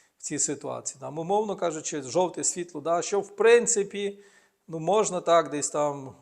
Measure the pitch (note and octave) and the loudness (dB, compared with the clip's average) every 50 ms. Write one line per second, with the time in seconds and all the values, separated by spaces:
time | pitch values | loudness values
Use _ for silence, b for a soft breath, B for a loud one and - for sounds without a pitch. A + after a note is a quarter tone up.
0 | b b b b - - D#3 C#3 - D3+ C#3+ C#3 - C3 B2 A#2+ A#2 - - C3+ | b b b b -10 -6 -4 -2 -2 -2 -4 -6 -6 -8 -10 -8 -10 -12 -12 -10
1 | C3 C3 C#3+ D#3+ E3 E3+ G3+ G#3 A3 G#3 F#3+ F#3 F3+ E3+ D#3 D#3 D3+ - E3 D3 | -12 -10 -8 -8 -4 0 0 0 0 0 -4 -2 -2 -2 -2 -4 -8 -6 -6 -6
2 | C3 B2+ A#2+ E3+ F#3 E3 E3 D3+ C#3+ - - F3+ E3+ - - D3+ C#3 D#3+ E3+ F3 | -6 -2 0 0 0 0 0 -4 -4 -4 -2 -4 -8 -8 -8 -8 -2 0 0 0
3 | E3 - G3+ G3+ F#3+ G3 - - G#3 A3+ A#3 A#3+ A#3 - - G#3 G3 G3 - G3+ | 0 0 -2 -2 -2 -2 -4 2 6 8 8 6 6 4 0 0 0 -2 -4 -6
4 | G3+ G3+ G3+ B B B B B B B B B _ - D#3+ E3 D#3 E3+ G3 A3 | -6 -6 -6 B B B B B B B B B _ -12 -10 -6 0 2 2 4
5 | G3+ - F3+ F3 E3+ E3+ E3+ E3+ D#3+ C#3+ C#3+ D3 C#3 - - D3+ D3 D3 C#3+ C#3 | 2 2 0 -2 2 6 6 6 6 4 -2 -4 -4 -2 -2 0 0 0 -2 -4
6 | C3+ C3 - - | -10 -14 -16 -16